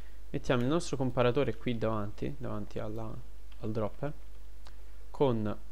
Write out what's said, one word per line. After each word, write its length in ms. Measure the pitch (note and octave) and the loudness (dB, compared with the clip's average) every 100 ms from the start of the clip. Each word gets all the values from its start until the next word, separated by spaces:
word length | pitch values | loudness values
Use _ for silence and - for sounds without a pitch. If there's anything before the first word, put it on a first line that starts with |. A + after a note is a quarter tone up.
| - - - | -4 -4 -2
Mettiamo 320 | C#3+ - B2+ | -2 2 4
il 60 | B2 | 4
nostro 280 | E3 - C3+ | 2 2 0
comparatore 600 | C3 B2+ B2 C3 B2+ - | 2 4 4 4 2 0
qui 200 | B2+ A#2 | 0 0
davanti, 580 | A2 A2 G#2 - B2 C3+ | 0 0 0 -2 -2 -2
davanti 400 | A#2 G#2+ G2 A2+ | -2 -2 -2 -2
alla, 360 | A2 A2 A2 A#2 - - - - | -2 -2 -4 -4 -4 -4 -4 -4
al 120 | A2 | -2
dropper, 420 | A2 G#2 - C#3+ - - - - - - - - - - | 0 0 0 -2 -2 -4 -4 -4 -4 -4 -4 -4 -4 -4
con 480 | - C#3+ A#2 G#2 G2+ - | 2 4 4 2 0 -2